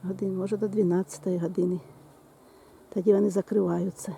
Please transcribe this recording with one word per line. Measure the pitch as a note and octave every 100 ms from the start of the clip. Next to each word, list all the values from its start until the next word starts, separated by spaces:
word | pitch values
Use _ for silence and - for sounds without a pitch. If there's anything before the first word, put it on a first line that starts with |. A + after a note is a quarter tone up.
Годин, | F3+ F#3+ G3 F#3
може, | G3 G#3
до | G#3
дванадцятої | G#3 F#3 F3 F#3+ - G3 F3+
години. | E3 F#3 F3+ F3+ - - - - - - - - - - -
Тоді | G#3 F#3
вони | G3 G#3
закриваються. | F#3+ - G#3 F#3 E3+ F#3 - -